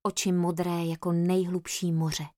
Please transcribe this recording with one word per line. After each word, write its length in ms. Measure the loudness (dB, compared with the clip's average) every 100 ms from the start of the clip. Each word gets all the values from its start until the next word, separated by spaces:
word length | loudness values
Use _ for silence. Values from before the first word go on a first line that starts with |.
Oči 300 | -2 -2 0
modré 540 | 2 2 0 -2 0 -2
jako 260 | -2 0
nejhlubší 800 | 2 4 2 0 -4 -4 -4 0
moře 340 | 0 0 -2 -8